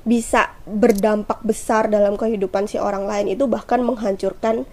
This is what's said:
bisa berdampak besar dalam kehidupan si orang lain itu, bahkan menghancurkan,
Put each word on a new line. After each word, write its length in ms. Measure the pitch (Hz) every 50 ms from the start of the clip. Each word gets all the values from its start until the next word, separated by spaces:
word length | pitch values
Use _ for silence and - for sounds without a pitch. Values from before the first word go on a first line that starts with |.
bisa 480 | - 226 240 233 226 - - 233 - - - -
berdampak 800 | - - 208 208 233 226 214 202 190 214 214 214 208 - 220 -
besar 440 | - 208 214 - - - 233 220 220 220
dalam 280 | 214 208 208 202 202
kehidupan 500 | 196 226 226 233 202 190 185 - 196 202
si 120 | 214 - -
orang 260 | 196 208 202 196 196
lain 220 | 202 214 202 - 185
itu, 160 | 190 233 277
bahkan 320 | 240 - 214 - - 240 247
menghancurkan, 880 | 247 233 254 214 220 202 196 196 - 190 - - - 220 226 233 269 -